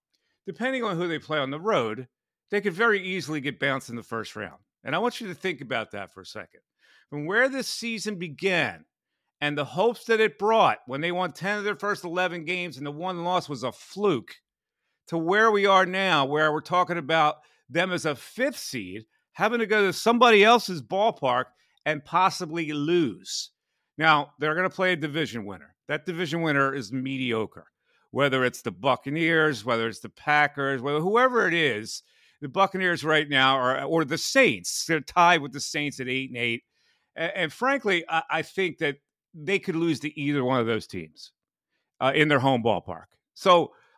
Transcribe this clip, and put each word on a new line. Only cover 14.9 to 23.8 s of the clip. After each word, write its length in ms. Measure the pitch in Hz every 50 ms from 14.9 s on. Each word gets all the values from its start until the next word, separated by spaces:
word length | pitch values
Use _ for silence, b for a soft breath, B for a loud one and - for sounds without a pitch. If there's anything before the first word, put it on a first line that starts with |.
| _ _ _ -
to 100 | 165 170
where 320 | 160 170 196 214 226 226
we 160 | 208 202 196
are 220 | 202 190 185 185 180
now, 380 | 185 190 190 190 165 147 139
where 280 | 135 147 151 156 156 151
we're 80 | 156
talking 380 | 143 - 175 180 180 160 175 170
about 380 | 147 131 160 160 151 151 151 - b b b b b -
them 200 | 123 165 180 190
as 140 | 180 - -
a 100 | 156 139
fifth 440 | 117 - - - 208 254 294 247 -
seed, 480 | - - - 120 98 90 92 110 110 _ _ _ _ _
having 260 | _ - 185 220 240 233
to 80 | 226
go 220 | 185 214 214 202 190
to 60 | 165
somebody 500 | - - 220 240 233 254 240 220 202 202
else's 400 | 220 240 226 - - 180 156 120
ballpark 640 | - 180 190 208 233 220 - 147 127 123 127 123 - _ _ _ _ _ _ _ 156
and 180 | 156 - -
possibly 640 | - 165 175 185 185 - - 180 151 160 170 165 151
lose. 800 | 151 147 143 156 175 175 160 120 92 - - - - - - - _ _ _ _ _ _